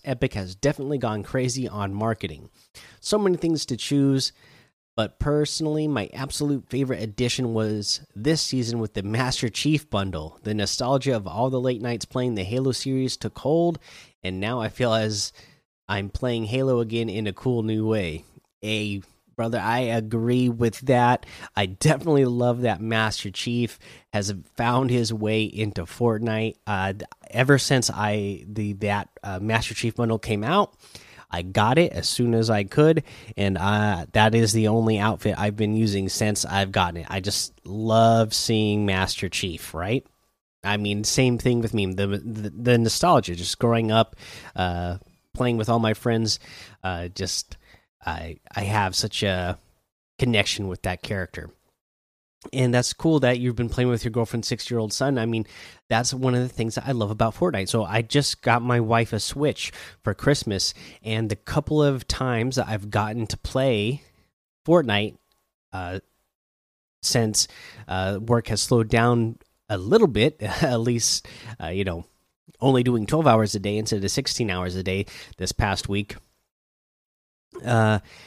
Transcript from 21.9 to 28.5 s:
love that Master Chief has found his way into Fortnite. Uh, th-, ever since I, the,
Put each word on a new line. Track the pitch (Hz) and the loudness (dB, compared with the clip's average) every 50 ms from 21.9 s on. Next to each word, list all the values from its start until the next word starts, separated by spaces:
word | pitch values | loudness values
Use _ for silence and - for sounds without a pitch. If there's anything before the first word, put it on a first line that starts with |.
| 147 139 151 170 147 139 135 | 2 2 2 2 4 4 4
love | 123 120 120 120 123 117 123 | 2 2 2 2 2 0 2
that | 123 113 101 80 | 0 0 0 -2
Master | 110 113 113 110 110 110 - - - 101 | -2 -2 0 0 0 0 -2 -4 -8 -8
Chief | 92 - - 120 120 120 120 113 - - - - - - _ _ - | -8 -6 -4 -2 0 0 0 -2 -4 -8 -20 -20 -20 -20 _ _ -4
has | 107 98 101 101 90 71 _ _ | -2 -2 -2 -4 -8 -10 _ _
found | - 120 120 123 131 135 123 | -2 0 2 2 2 2 2
his | 123 120 117 107 | 2 2 0 0
way | 113 107 107 107 110 110 107 | -2 -2 0 0 2 2 0
into | - - 104 110 104 98 95 85 | -2 -2 -4 -4 -4 -4 -6 -8
Fortnite. | - - - 120 117 110 107 117 117 110 110 110 110 - _ - 107 | -8 -4 0 0 2 2 2 0 -2 -2 0 -2 -2 -4 _ -6 -4
Uh, | 104 95 95 98 98 | -4 -2 -2 -2 -4
th-, | 104 - - - _ - - | -6 -10 -14 -16 _ -16 -6
ever | - 117 127 135 143 131 | -2 0 4 6 6 4
since | - - 139 127 117 - | 4 4 2 2 2 0
I, | - - 107 104 104 104 101 101 98 - - | -2 -2 -2 0 0 0 -2 -4 -6 -8 -10
the, | 101 | -10